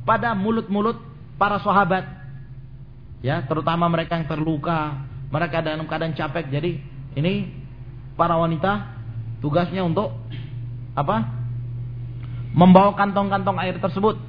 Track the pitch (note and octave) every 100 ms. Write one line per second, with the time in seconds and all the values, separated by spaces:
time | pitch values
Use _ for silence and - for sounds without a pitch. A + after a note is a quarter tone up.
0 | - A3+ A#3 G#3 G3+ A3+ F#3 G3+ G#3+ A3+
1 | - - - - G3+ G3+ G3+ F#3+ F#3+ F#3
2 | F#3 - - - - - - - - -
3 | - - B2 E3 - D#3 E3 E3+ E3+ E3
4 | E3 E3+ D#3 D#3 D#3 D#3 D3+ D#3+ D3+ C#3
5 | - - - D3 E3+ E3 D#3+ D#3 D#3 D#3
6 | D#3+ D3+ D#3 E3 C#3+ C#3+ E3+ - - -
7 | - C3+ E3+ G3+ F#3 - - - - -
8 | - - E3+ E3 E3 D#3+ F#3+ G#3 - -
9 | - - - - D3 D#3+ E3+ F#3 F3 D#3+
10 | A3 - - - - - - - - -
11 | C#3+ A3 A3 - - - - - - -
12 | - - - - - - F3+ F#3 G3+ G3
13 | G3+ G3+ G3 G3 F#3+ F#3 F#3 F3+ F#3+ F#3+
14 | G#3+ G#3